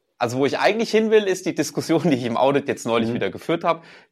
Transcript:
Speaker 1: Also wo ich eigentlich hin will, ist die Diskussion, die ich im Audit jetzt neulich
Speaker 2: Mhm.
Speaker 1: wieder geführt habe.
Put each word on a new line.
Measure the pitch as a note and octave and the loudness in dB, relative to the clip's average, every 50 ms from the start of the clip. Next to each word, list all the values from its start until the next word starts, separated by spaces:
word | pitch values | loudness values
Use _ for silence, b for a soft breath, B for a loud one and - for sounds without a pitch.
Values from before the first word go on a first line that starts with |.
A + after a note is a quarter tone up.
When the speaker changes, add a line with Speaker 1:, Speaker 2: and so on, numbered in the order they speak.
| _ _ _ | _ _ _
Speaker 1:
Also | _ B2 A#2 A#2+ | _ -4 -4 0
wo | C3 C#3+ | 0 0
ich | C3+ - - | 0 0 2
eigentlich | C3+ F3 G3+ A3+ A3+ - | 2 2 2 2 -2 0
hin | - A3 A3 G#3+ | 2 2 2 4
will, | A3 G#3+ G#3 | 4 4 4
ist | F#3+ F3+ F3+ - | 2 -2 -4 -4
die | E3+ - | -6 -4
Diskussion, | - D3+ - - D3+ B2 - D#3+ D#3 C#3+ | -2 -4 -4 -4 -6 -2 0 0 2 2
die | F3 C#3 | 2 2
ich | A#2+ B2 | 2 0
im | A#2 A#2 | -2 0
Audit | - B2+ C#3 C#3 C#3 - | 2 2 2 2 2 0
jetzt | - A2 - - | -2 -6 -6 -2
neulich | A#2+ A2+ A#2 A2+ A2+ | -2 0 0 0 0
Speaker 2:
Mhm. | A#2+ | -2
Speaker 1:
wieder | G#2+ G#2 F#2+ | -2 -4 -4
geführt | F2+ G2+ - - E3 E3 F#3+ | -6 -6 -4 -4 -4 -2 0
habe. | F3 D#3+ D#3+ B B B B B B | -2 -2 -2 B B B B B B